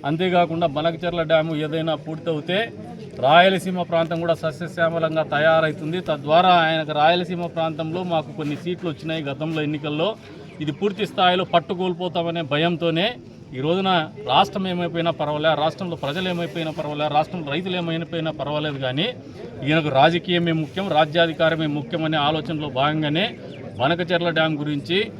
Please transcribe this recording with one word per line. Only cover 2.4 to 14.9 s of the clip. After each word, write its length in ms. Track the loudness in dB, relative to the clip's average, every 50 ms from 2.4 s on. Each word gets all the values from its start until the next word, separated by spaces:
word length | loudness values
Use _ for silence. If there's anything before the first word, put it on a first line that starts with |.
| -2 -2 -2 -2 -2 -4 -8 -14 -14 -14 -14 -14 -14 -14 -8 0
రాయలసీమ 640 | 4 8 10 10 10 8 6 2 0 -2 -2 -2
ప్రాంతం 380 | -2 0 0 0 0 0 -2 -2
కూడా 140 | 0 0 0
సస్యశ్యామలంగా 880 | 0 0 -6 -4 -6 -10 -8 -2 0 0 2 2 2 0 0 2 0
తయారవుతుంది. 800 | 0 0 0 4 4 6 6 6 4 2 -2 -4 -6 -4 -4 -4
తద్వారా 480 | -2 -2 -4 -2 2 4 4 6 8 8
ఆయనకు 440 | 6 6 6 4 2 0 -2 -2
రాయలసీమ 540 | 0 4 4 6 4 4 0 -2 -4 -6 -6
ప్రాంతంలో 560 | -6 -2 -2 -2 -2 -2 -4 -6 -4 -4 -4
మాకు 300 | -2 0 0 -2 -2 -2
కొన్ని 240 | -8 -6 -4 -4 -4
సీట్లు 340 | -4 -4 -6 -6 -4 -4 -6
వచ్చినాయి 320 | -6 -6 -6 -6 -6 -4
గతంలో 400 | -4 -6 -6 -4 -4 -4 -2 -2
ఎన్నికల్లో, 540 | -2 -2 -4 -4 -4 -6 -2 -2 -2 -2 -2 -6 -14 -18 -18 -18 -18 -18 -12 -6
ఇది 120 | -6 -6
పూర్తి 340 | -4 -2 -2 -2 0 -2 -4
స్థాయిలో 380 | -4 0 2 4 4 4 4 0
పట్టు 300 | 2 2 2 2 2 -4
కోల్పోతామనే 680 | -2 -2 -2 -2 -2 -4 -4 -2 -2 -2 -2 -2 -4
భయంతోనే 720 | -4 -2 0 2 2 2 2 2 0 0 2 2 0 0 -2 -6 -14 -18 -20 -20 -18 -12 -8
ఈ 40 | -4
రోజున 480 | 0 0 0 2 2 2 2 2 2 -2 -8 -10 -2 2
రాష్ట్రం 400 | 4 4 4 4 0 -4 -4 -2
ఏమైపోయినా 420 | -2 -2 -2 -2